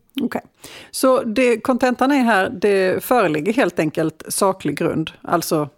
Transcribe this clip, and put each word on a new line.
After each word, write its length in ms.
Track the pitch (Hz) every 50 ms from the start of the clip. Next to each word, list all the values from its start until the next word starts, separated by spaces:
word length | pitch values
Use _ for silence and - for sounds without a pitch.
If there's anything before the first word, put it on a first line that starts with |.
| _ _ _ -
Okej. 200 | 120 120 - - - _ _ _ - - - - - -
Så 320 | - - - 262 254 269 254
det, 340 | 233 202 262 254 240 233 220
kontentan 520 | - - 254 240 262 254 247 - 254 269
är 120 | 294 269 240
här, 260 | 233 220 190 190 -
det 540 | - 180 196 208 196 190 185 185 - 190 -
föreligger 500 | - 254 247 196 165 151 151 147 202 220
helt 260 | 277 226 175 - -
enkelt 440 | 160 156 - 170 160 160 - - -
saklig 500 | - - - 208 190 185 190 - 151 147
grund, 340 | - 170 156 - 156 160 - - _
alltså 480 | - - - 170 160 - 180 151 147 135 -